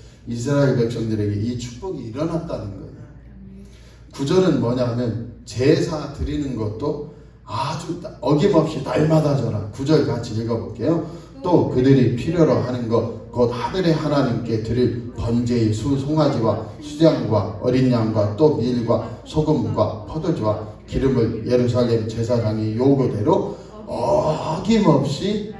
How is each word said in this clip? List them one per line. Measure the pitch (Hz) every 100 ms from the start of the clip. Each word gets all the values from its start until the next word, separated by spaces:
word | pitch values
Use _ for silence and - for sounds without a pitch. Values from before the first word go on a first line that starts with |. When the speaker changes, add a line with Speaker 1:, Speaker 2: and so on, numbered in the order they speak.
| - - -
Speaker 1:
이스라엘 | 120 123 143 139 117
백성들에게 | 117 113 113 107 101 104
이 | 113 123
축복이 | - - 190 160 113
일어났다는 | 110 165 170 - - 104 -
거예요. | -
Speaker 2:
아멘. | - - - - - - - - - - - -
Speaker 1:
구 | - 139
절은 | 180 185 135
뭐냐면, | 117 127 123 117 120 101 - -
제사 | - - 135 165 - 156 143
드리는 | - 139 147 135 113
것도 | 107 - - - - - - -
아주 | - 110 135 156 - -
따-, | - -
어김없이 | 127 151 202 165 151 -
날마다 | - - 156 160 143 139
줘라. | 110 101 -
구 | -
절 | 139 151 -
같이 | - - 107
읽어볼게요. | 113 110 92 - 120 170 - - - 269
"또 | - 254 -
그들이 | 127 127 135 113 -
필요로 | - 170 151
하는 | 120 - 123 113
것, | 110 113 - -
곧 | - 120
하늘의 | - - 185 170
하나님께 | 156 147 143 123 113 113 113
드릴 | 110 120 117 - -
번제의 | - 117 120 120 120 110
수 | 101 143 139
송아지와 | 143 156 143 117 110 101 - -
수장과 | - - 160 139 110 107 98 -
어린 | 123 127 127
양과 | 120 110 107 101 -
또 | 151 131
밀과 | 123 120 117 120 - -
소금과 | - 156 151 135 - - - - -
포도주와 | 160 175 147 107 104 - - -
기름을 | - 131 117 113 - 104
예루살렘 | 123 117 123 117 113 104
제사장의 | 117 110 120 107 107 107 110
요구대로 | 135 135 120 104 123 185 - - - - -
어김없이 | - - - 151 156 - 165 190 226 185 135 131 - 190 214 - -